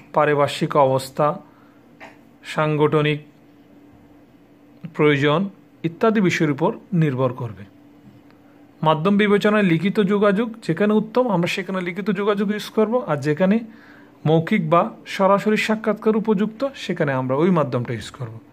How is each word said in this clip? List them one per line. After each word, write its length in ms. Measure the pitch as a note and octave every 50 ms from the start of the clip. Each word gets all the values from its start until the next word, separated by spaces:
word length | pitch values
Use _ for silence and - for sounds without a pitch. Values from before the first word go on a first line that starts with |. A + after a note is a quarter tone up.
| - - -
পারিপার্শ্বিক 640 | D#3+ D3+ D3 D3 C#3+ C#3+ C#3 - - E3+ D3+ -
অবস্থা, 640 | D#3 C#3 C3 C3 C3 C3 - - - D3+ D3 E3+ G3 - - - - - - - _ _ - - - - - - - - _ _ _ -
সাংগঠনিক 760 | - - D#3+ D#3 D3+ D#3 D3 D3+ D3 D#3 D#3 D3 D3+ D3+ D3 - - - _ _ _ - - - _ - - - - - - - - - - - _ _ _ _ _ _ _ _ - - - - D#3+ -
প্রয়োজন 560 | - D#3 D3+ D3 C#3 C#3 D3 D3 D#3+ G3 G3 - - - _ _ _ -
ইত্যাদি 380 | E3 E3 - - A3+ G#3+ A3+
বিষয়ের 300 | G3 F3 D#3+ - E3+ D3+
উপর 260 | C#3+ C3+ D#3+ G3+ A#3 - - - G#3+
নির্ভর 400 | E3+ D#3+ D3 C3 B2 C3 B2+ B2+
করবে। 300 | - B2+ A2+ G2 F2+ G2+ - - - - - - - - - - - - - - - - - - - - - - - -
মাধ্যম 340 | D#3 D#3 D3 D#3 G3 G#3 G3+
বিবেচনায় 460 | G#3+ G3+ G3+ G3+ G3+ G#3 G#3 G#3+ G#3
লিখিত 360 | F3+ E3 D#3+ D#3 G3+ G3 A3
যোগাযোগ 540 | G#3 F3 G#3 G3+ G#3 G#3 G3 G3 A#3+ A3+ A3+ - - -
যেখানে 260 | D#3+ - G3+ G#3 G#3+
উত্তম, 360 | A3 G#3+ A3 - B3 B3+ B3
আমরা 180 | G3 E3+ F3 E3+
সেখানে 340 | - - F#3+ - F#3+ F#3
লিখিত 300 | F3+ F3+ F3+ G3 G3 G#3
যোগাযোগ 400 | G3+ F#3 G3+ G#3 G#3 G3+ G#3+ G3+
ইউজ 180 | G#3+ G#3 - -
করব, 340 | - A3 A3 G#3 A3+ B3+ B3 -
আর 100 | D3+ C#3
যেখানে 420 | C3 D3+ D3+ D3 F#3 F#3+ G#3 A#3 A#3+ - - - - - - - - - - - -
মৌখিক 440 | D3+ D#3+ E3 E3 - A3 G#3 E3 D#3
বা 200 | E3+ E3+ G3 A3+ - - -
সরাসরি 520 | - - - G3 F#3+ G3 G3+ G3 G#3+ G#3+ G#3
সাক্ষাৎকার 580 | - - A3 A3 - A3 G#3 G#3+ - A3 G#3+
উপযুক্ত, 520 | A3 F#3+ A3 A3 F#3 G#3+ A3 A3 - C4+ C#4 C4+
সেখানে 380 | - - - F3+ - E3 C#3 C3+
আমরা 220 | C3 C3 B2+ C3
ওই 140 | C#3 E3 F#3+
মাধ্যমটা 440 | F#3 E3 C#3+ B2+ B2 B2 A#2+ B2+ B2
ইউজ 180 | A2 F#2 -
করব। 280 | - - B2+ A2+ A2 A2+ - -